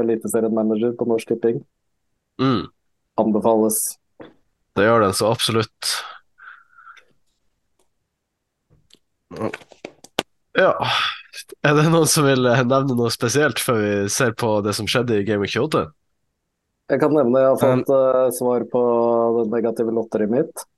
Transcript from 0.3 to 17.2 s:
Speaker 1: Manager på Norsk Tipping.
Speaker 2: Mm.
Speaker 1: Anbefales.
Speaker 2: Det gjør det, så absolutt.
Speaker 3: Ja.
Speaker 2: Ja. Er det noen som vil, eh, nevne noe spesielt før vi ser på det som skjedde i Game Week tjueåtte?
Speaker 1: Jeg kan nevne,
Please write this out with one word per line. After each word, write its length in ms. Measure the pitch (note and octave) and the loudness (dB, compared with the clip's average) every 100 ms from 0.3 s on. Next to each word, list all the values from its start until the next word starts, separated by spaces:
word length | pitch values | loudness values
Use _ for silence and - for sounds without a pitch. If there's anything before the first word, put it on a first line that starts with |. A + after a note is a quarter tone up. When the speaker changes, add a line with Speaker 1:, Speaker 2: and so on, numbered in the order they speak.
| A2+ A2 | -2 0
Speaker 1:
Manager 400 | A2 A2 G#2+ A#2+ A#2+ | 0 0 0 -2 -2
på 80 | A#2 | -2
Norsk 200 | A2+ - | -2 -2
Tipping. 360 | A2+ A2+ C3+ - _ _ _ _ _ _ - | -2 -2 -2 -8 _ _ _ _ _ _ -2
Speaker 2:
Mm. 260 | C3+ A2 - _ _ _ _ - | 0 0 -4 _ _ _ _ -2
Speaker 1:
Anbefales. 800 | A2 G#2 A2+ A2 A2 G#2+ - - _ - - _ _ _ _ | 0 0 2 2 2 -2 -6 -10 _ -20 -20 _ _ _ _
Speaker 2:
Det 80 | - | 0
gjør 180 | G#2+ A#2 G2 | 4 4 2
det, 80 | |
så 160 | G2 G#2+ | 0 0
absolutt. 640 | A#2+ - A2 A2 - - - - - _ _ - - _ _ - - _ _ _ _ _ _ _ _ _ _ _ _ _ _ _ _ _ _ _ _ _ _ - | 0 -2 -2 -4 -6 -8 -8 -10 -18 _ _ -20 -20 _ _ -20 -20 _ _ _ _ _ _ _ _ _ _ _ _ _ _ _ _ _ _ _ _ _ _ -18
Speaker 3:
Ja. 200 | - A2 - - - - _ - - - _ _ | -10 -8 -10 -18 -20 -20 _ -16 -12 -12 _ _
Speaker 2:
Ja. 180 | - F#3 - B2 - - - - - - - | 2 2 2 -2 -2 -4 -8 -16 -20 -20 -4
Er 120 | D3 D3 | 2 4
det 80 | D#3 | 4
noen 200 | E3 D3 | 4 4
som 160 | D#3 C#3 | 2 2
vil, 160 | C3 B2 | 4 2
eh, 160 | A#2+ B2 | 2 2
nevne 300 | C3+ C#3 A#2+ | 2 2 0
noe 120 | A#2 | -2
spesielt 460 | - A#2 C3+ D3 - | -2 -2 0 0 -2
før 160 | - A2+ | 0 0
vi 120 | G#2 G2+ G2+ | 2 0 -2
ser 220 | - B2 - | 0 -2 0
på 180 | A#2 G#2 | -2 0
det 100 | G#2 G2+ | 0 -4
som 100 | G2+ | -2
skjedde 260 | C3 A#2+ G#2+ | -2 0 0
i 40 | |
Game 160 | G2+ G#2 | 0 -2
Week 120 | G2 | -2
tjueåtte? 320 | A2 D#3 C#3 D#2 _ _ _ _ _ _ _ _ _ - | -2 -2 -2 -4 _ _ _ _ _ _ _ _ _ -4
Speaker 1:
Jeg 100 | C3+ | 0
kan 140 | D3 | 2
nevne, 240 | D3+ | 2